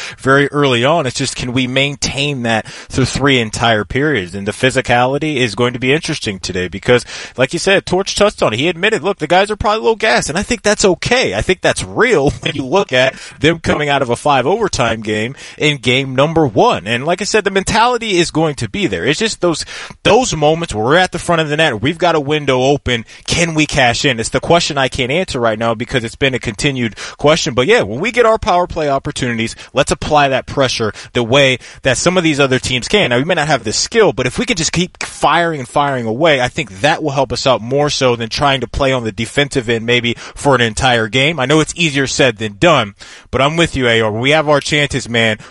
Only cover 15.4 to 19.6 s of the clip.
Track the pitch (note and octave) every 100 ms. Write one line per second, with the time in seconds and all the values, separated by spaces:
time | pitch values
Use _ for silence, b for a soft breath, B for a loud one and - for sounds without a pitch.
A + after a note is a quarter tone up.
15.4 | B B D3+ C#3+ A#2+ B2+ C3+ B2+ C#3+ D#3+
16.4 | C#3+ G#2 A3+ B2+ F#2 A#2+ D3 F3+ G3 A3
17.4 | G3 F#3+ F#3+ G#3 A#3+ A#3+ A3+ F3+ E3 D3+
18.4 | D#3+ C#3+ A2+ G3+ E3+ F2+ G#2 D#3 A3 -
19.4 | F3 D#3+